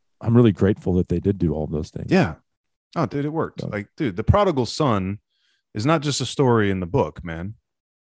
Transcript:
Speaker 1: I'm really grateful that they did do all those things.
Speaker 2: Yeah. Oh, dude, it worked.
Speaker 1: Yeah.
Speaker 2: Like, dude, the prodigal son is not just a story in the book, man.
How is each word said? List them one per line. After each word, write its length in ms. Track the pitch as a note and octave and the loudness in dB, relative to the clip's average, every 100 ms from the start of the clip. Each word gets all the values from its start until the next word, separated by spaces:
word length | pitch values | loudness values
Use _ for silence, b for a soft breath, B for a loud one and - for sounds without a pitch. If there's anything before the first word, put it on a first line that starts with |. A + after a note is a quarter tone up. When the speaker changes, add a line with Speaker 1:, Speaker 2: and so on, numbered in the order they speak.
| _ - | _ -10
Speaker 1:
I'm 160 | A#2 A#2 | 2 4
really 160 | A#2 | 4
grateful 400 | F2+ G2 G#2 F#2 F#2 | 4 2 0 0 0
that 120 | E2+ | 0
they 100 | F2 | -2
did 180 | F#2 G2 | 0 0
do 160 | E2+ | 0
all 120 | D#2 D#2 | -2 -4
those 220 | D#2 - | -4 -6
things. 220 | - - | -8 0
Speaker 2:
Yeah. 220 | F#3 G2+ D2+ _ _ _ _ _ | 0 0 -4 _ _ _ _ _
Oh, 120 | F3 C#3+ | -6 -4
dude, 180 | C#3+ | -4
it 80 | D3 | -4
worked. 300 | D#3+ F#2+ - | -4 -6 -6
Speaker 1:
Yeah. 80 | - | -8
Speaker 2:
Like, 180 | G#2 G#2 - | -8 -8 -6
dude, 200 | C#3 F2+ | -6 -2
the 60 | |
prodigal 420 | - G3+ G3 C3+ A2+ | 2 4 4 2 -2
son 540 | - D3 G#2 F#2 G#2 _ _ _ _ _ | 0 0 2 -2 -6 _ _ _ _ _
is 120 | G#2+ B2 | -4 0
not 160 | E3 | 0
just 180 | C#3+ B2+ | 0 -4
a 60 | B2 | -4
story 440 | - C3 A2+ G2+ | 0 4 4 2
in 100 | F#2+ | 0
the 60 | F2 | -2
book, 380 | A#2 D#2 - | 0 -2 -4
man. 300 | F2 E2 F#2+ A#2 _ _ _ _ _ | -10 -10 -10 -14 _ _ _ _ _